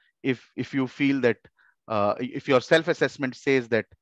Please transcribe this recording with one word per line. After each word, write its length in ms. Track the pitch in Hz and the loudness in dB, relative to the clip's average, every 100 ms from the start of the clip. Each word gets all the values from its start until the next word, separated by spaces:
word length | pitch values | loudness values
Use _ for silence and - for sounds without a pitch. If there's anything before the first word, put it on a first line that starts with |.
| _ _ | _ _
if, 240 | 135 123 _ - | -4 -4 _ -10
if 180 | 127 | -6
you 120 | 139 127 | -4 -4
feel 340 | - 143 139 | -2 0 2
that, 160 | 123 113 _ _ _ _ - | 0 0 _ _ _ _ -6
uh, 260 | 110 101 - | -2 0 -2
if 260 | 123 135 - | -6 -8 0
your 140 | 131 | 0
self-assessment 760 | - 160 165 160 139 - 135 | 4 2 2 0 -2 -2 -8
says 320 | 123 - 135 117 | -4 0 0 2
that 160 | 113 - - | -2 -2 -10